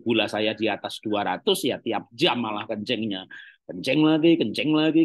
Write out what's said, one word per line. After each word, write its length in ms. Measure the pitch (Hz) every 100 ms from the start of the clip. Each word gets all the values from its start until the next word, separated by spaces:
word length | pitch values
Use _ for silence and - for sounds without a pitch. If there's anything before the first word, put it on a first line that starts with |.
gula 240 | - 110 104
saya 320 | 107 110 107
di 100 | 107
atas 300 | 101 101 -
dua 240 | 110 101
ratus, 460 | 92 90 - 185 135
ya 80 | 92
tiap 320 | 117 101 87
jam 300 | 120 160 123
malah 240 | 110 104 110
kencingnya. 640 | 107 107 110 110 95 90 - - - -
Kencing 320 | 87 107 147
lagi, 340 | 156 156 165 165
kencing 320 | 110 113 151
lagi, 280 | 156 156 156